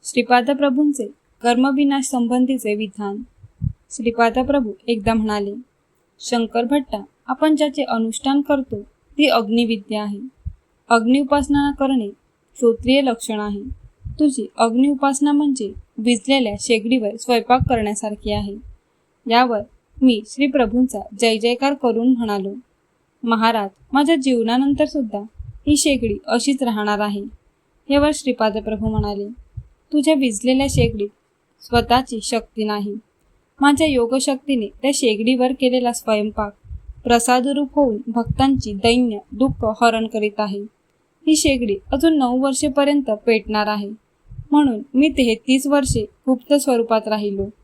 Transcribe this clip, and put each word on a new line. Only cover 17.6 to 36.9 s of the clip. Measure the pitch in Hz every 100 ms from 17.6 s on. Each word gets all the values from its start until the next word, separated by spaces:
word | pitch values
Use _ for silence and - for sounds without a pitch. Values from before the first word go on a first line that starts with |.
| 262
करण्यासारखी | 240 208 208 214 208 214
आहे." | 208 202 208 - - _ _ _ _ -
यावर | 233 254 220 214 _ _ -
मी | 262 226 214
श्री | - 285
प्रभूंचा | 277 226 233 254 214 - 196
जय | 233 220
जयकार | 233 240 269
करून | 285 247 220 240
म्हणालो, | 247 226 202 190 202 - _ _ _ _ _
"महाराज, | 233 226 226 226 196 _ _
माझ्या | 269 294 330
जीवनानंतर | 262 247 220 247 277 269 302
सुद्धा | 302 226 202 214 _ - - -
ही | 294
शेगडी | 311 269 226 202 -
अशीच | 240 254 269
राहणार | 247 214 208 208
आहे." | 208 202 202 - _ _ _ _ _
यावर | 277 294
श्रीपाद | 294 269 240 220 208
प्रभू | 214 214 220
म्हणाले, | 214 208 202 202 240 - - - _ _
"तुझ्या | 302 277
विझलेल्या | 311 262 202 247 262 277
शेगडीत | - 233 220 202 _ _ _ _ _
स्वतःची | - 240 - 240 262 226
शक्ती | - 233 220 -
नाही. | 214 208 208 208 _ _ _ _ _ _
माझ्या | 285 285 311
योगशक्तीने | 262 233 262 262 262 - 262 208
त्या | - 254
शेगडीवर | 285 247 214 220 254 254
केलेला | 262 262 254 247
स्वयंपाक, | 233 - 214 214 208 208 - - - -